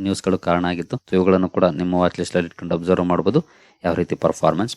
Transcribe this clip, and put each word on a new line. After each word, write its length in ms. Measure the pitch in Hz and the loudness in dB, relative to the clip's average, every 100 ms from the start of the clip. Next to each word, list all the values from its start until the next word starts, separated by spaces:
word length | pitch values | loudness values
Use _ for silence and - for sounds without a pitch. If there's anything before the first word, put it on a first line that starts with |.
ನ್ಯೂಸ್ 220 | 98 95 | -4 -2
ಗಳು 160 | 95 92 | -2 -2
ಕಾರಣ 260 | 87 87 | 0 0
ಆಗಿತ್ತು. 320 | 87 87 82 127 | 0 -4 -6 -8
So 180 | - | -2
ಇವುಗಳನ್ನು 340 | 92 92 92 92 | 2 4 4 2
ಕೂಡ 160 | - | 2
ನಿಮ್ಮ 300 | 90 78 90 | 2 2 -2
ವಾಚ್ 240 | 90 87 - | 2 0 0
ಲಿಸ್ಟ್ 180 | 87 90 | -4 -2
ಅಲ್ಲಿ 100 | 85 | -4
ಇಟ್ಕೊಂಡು 280 | - 87 | -6 -6
ಅಬ್ಸರ್ವ್ 320 | 85 85 90 90 | -2 0 2 2
ಮಾಡ್ಬೋದು 380 | 87 87 151 - _ _ _ | 0 2 0 -2 _ _ _
ಯಾವ 100 | 87 | -4
ರೀತಿ 200 | 85 82 | -2 -2
ಪರ್ಫಾರ್ಮೆನ್ಸ್ 600 | - 80 - 80 80 117 | -2 -2 0 0 0 -4